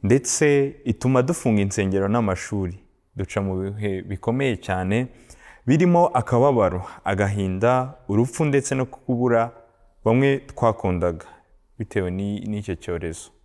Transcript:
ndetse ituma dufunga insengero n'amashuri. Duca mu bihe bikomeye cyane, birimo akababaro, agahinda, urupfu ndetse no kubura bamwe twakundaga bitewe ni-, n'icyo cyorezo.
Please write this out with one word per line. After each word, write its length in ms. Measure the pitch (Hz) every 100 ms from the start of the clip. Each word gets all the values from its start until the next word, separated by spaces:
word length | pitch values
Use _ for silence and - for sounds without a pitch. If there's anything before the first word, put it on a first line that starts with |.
ndetse 720 | 98 131 - - 151 143 139 -
ituma 380 | - 110 127 131
dufunga 400 | 127 175 123 104
insengero 460 | 98 98 95 95 98
n'amashuri. 720 | 117 107 92 - 104 92 92 _ _ _ -
Duca 240 | 95 -
mu 140 | 98 92
bihe 420 | 98 101 104 95
bikomeye 540 | - 98 - 123 135 104
cyane, 500 | - 92 92 107 127 - - - - - -
birimo 400 | 147 180 170 175
akababaro, 760 | 127 - 120 139 123 95 90 90 -
agahinda, 920 | - 98 101 101 95 92 117 127 131 - -
urupfu 360 | 101 123 -
ndetse 300 | 156 139 135
no 120 | 131 131
kubura 640 | - - 120 123 117 117 - - _ _ _
bamwe 340 | 110 120 135 139
twakundaga 880 | - - 113 104 98 90 87 82 - - _ _ _ _
bitewe 320 | 110 - 92
ni-, 300 | 92 101 101
n'icyo 340 | 87 104 104
cyorezo. 560 | 90 - 85 85 82 - _